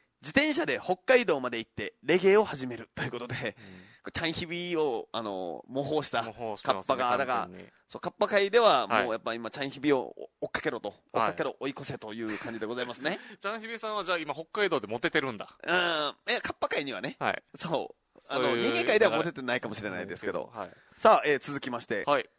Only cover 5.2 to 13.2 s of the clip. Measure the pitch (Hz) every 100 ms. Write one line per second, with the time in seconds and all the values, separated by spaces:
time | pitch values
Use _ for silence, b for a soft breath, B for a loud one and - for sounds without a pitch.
5.2 | 110 95 90 67 - 131 143 151 135 120
6.2 | 117 107 113 104 - 98 92 127 127 123
7.2 | 127 120 92 92 - b b - 175 -
8.2 | 208 208 202 233 214 143 101 113 113 110
9.2 | 120 117 110 143 139 131 143 135 85 -
10.2 | - - - - 156 123 104 - _ -
11.2 | 107 95 143 - 135 135 135 131 110 110
12.2 | 110 101 123 113 110 123 123 113 147 202